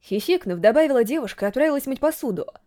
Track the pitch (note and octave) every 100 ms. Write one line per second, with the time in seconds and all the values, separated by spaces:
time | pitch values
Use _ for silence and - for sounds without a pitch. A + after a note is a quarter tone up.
0 | - G3 - F4+ G#3 F3 G3+ B3 D#4 C4
1 | A3 D#4 A3+ - G3+ B3 D#4 C#4+ C4+ C4
2 | D4+ D#4 C#4 F#3 - -